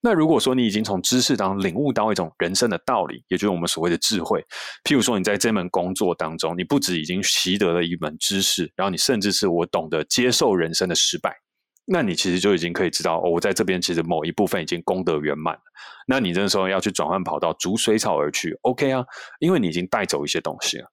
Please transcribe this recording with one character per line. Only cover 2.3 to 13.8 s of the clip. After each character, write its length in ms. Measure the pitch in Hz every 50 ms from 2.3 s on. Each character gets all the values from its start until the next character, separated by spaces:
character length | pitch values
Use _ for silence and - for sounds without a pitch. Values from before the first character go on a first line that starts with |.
| _ _
人 160 | 87 85 95
生 160 | - 123 117
的 80 | 117 120 _
道 200 | - 123 107 90
理， 180 | 71 - 64 _
也 100 | _ 92
就 40 | 87
是 80 | 98 104
我 80 | 95
们 100 | 85 85
所 160 | 85 - 82
谓 80 | 82 87
的 60 | 85 82
智 240 | - - 110 92
慧， 180 | 82 - 107 82 - _ - - - - - - _
譬 100 | - 147
如 60 | 131
说 180 | 107 120 120 98
你 60 | 90
在 120 | 107 104
这 140 | 101 123 117
门 160 | 110 101 87 90
工 220 | - 95 87 92
作 220 | 95 - 107 90 85
当 240 | - 87 80 82 80
中， 180 | - 80 85
你 60 | 87
不 160 | 92 - 143 139
只 220 | 139 - 90 82
已 40 | 78
经 160 | 76 90 95
习 380 | 95 - - - - 90 92 101
得 140 | 104 87
了 100 | 82 87
一 140 | 87 85 87 85
门 180 | 78 76 76 78
知 220 | - - 98 95
识， 300 | 95 - - - 87 71 _
然 100 | - 95
后 40 | 98
你 60 | 90
甚 240 | 80 - - 131 107
至 120 | 95 104
是 160 | 90 - - 95
我 180 | 85 87 85
懂 220 | - - 87 80 78
得 160 | 82 80 78
接 260 | _ - - 123 127
受 240 | 120 - 160 123 101
人 180 | 90 82 82
生 160 | 82 - 98 90
的 60 | 85
失 240 | - - - - 82
败， 160 | - 101 - - _ _ _ _ _ _ _ _ _
那 160 | - 185 175
你 120 | 143 98 87
其 160 | - - 92
实 80 | 87 90
就 160 | 90 101 101
已 40 | 85
经 140 | 82 87
可 120 | 87 87 92
以 60 | 87
知 120 | - -
道， 160 | - 90 82 82
哦， 120 | - 87
我 100 | 85 85
在 120 | - 104
这 120 | 95 - 110
边 180 | 87 90 90